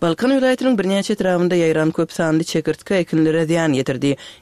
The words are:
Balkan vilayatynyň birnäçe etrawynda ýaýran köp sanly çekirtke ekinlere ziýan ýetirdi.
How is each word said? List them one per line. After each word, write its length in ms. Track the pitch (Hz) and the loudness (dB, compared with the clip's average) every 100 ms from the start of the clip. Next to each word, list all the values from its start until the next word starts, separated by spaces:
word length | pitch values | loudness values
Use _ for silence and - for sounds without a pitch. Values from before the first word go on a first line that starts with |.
Balkan 300 | 175 165 247 | -2 0 0
vilayatynyň 460 | 269 254 254 254 233 | 2 2 0 0 0
birnäçe 360 | 185 196 196 | 0 -2 -2
etrawynda 420 | 214 185 180 175 180 | -2 0 0 2 2
ýaýran 360 | 165 156 156 | 2 2 0
köp 200 | 160 165 | 0 -4
sanly 320 | - 165 156 | -2 0 0
çekirtke 520 | 165 170 156 156 - 196 | 0 -2 -2 -6 -2 -2
ekinlere 480 | 170 160 160 160 | 0 0 2 2
ziýan 300 | 156 170 160 | 0 0 0
ýetirdi. 420 | 135 131 131 143 135 - - | 0 -2 -2 -2 -2 -6 -12